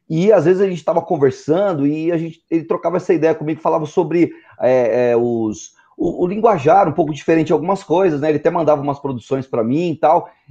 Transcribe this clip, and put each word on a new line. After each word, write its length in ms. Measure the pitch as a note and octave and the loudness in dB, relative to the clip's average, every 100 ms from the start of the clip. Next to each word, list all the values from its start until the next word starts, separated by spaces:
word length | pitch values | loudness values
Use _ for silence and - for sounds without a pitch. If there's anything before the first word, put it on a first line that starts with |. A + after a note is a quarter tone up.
| _ | _
E 220 | D#3+ G3 | -2 2
às 140 | G3+ | 4
vezes 160 | D#3 F#3 | 4 2
a 80 | G3 | 0
gente 160 | E3+ | -2
tava 160 | - E3 | -4 -4
conversando 840 | - E3 C3+ - - E3 G3+ D#3+ C#3 | -2 0 0 0 -2 0 0 0 -2
e 260 | D#3 D#3+ | -2 -2
a 60 | E3+ | -4
gente, 260 | E3 D#3+ _ | -6 -12 _
ele 140 | E3 | -6
trocava 340 | D#3 F3 E3+ F3 | -4 -4 -2 -4
essa 160 | F3 | 0
ideia 200 | E3+ D#3+ | 2 2
comigo, 240 | D#3 D#3 D3+ | 0 -4 -4
falava 260 | E3+ E3 D3+ | -2 -2 -2
sobre, 440 | - D#3+ E3+ D#3 - - - | -2 0 0 0 -2 -20 -4
é, 500 | B2 C3 A#2+ A#2 B2 | 2 2 2 2 2
é, 60 | A#2 | 2
os, 560 | A#2+ A#2 A2 G#2 - _ _ - | 0 -2 -4 -6 -14 _ _ -6
o, 260 | F3 - | -6 -2
o 40 | F3+ | -4
linguajar 600 | G#3 A3+ F#3+ C3+ F#3+ F3 | 0 0 2 4 4 4
um 40 | |
pouco 200 | C#3+ D#3 | 0 -4
diferente 360 | D3+ - E3 D#3 | -4 0 0 2
em 20 | |
algumas 300 | D#3+ E3 G3 | 0 0 -4
coisas, 380 | - E3+ F#3+ D3 | -2 0 2 0
né? 80 | D#3 | 0
Ele 100 | D3 | 0
até 100 | E3 | 0
mandava 300 | E3+ D3+ D3 | 0 0 0
umas 200 | C#3+ C3+ | -2 -6
produções 460 | C#3 B2 - C3+ B2+ | -6 -8 -6 -6 -4
pra 160 | B2 | -4
mim 260 | A2+ C#3+ F3 | 0 0 -2
e 60 | D3+ | 0
tal. 320 | D3+ E3+ - _ _ | 2 2 0 _ _